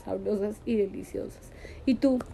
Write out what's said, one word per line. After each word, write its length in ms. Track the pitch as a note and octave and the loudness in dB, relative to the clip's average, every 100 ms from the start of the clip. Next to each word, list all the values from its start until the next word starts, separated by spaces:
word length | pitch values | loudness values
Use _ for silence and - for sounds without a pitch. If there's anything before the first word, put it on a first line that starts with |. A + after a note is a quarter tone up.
sabrosas 520 | G3 F#3+ G3 G#3 G#3 G#3+ A#3+ | -4 -2 0 0 0 -2 0
y 80 | A3 | 2
deliciosas. 760 | G3 - F#3 - - - - - - - - | 2 0 -6 -6 -6 -10 -16 -16 -14 -2 2
¿Y 80 | |
tú, 240 | A3+ C#4 B3+ - | 4 6 4 0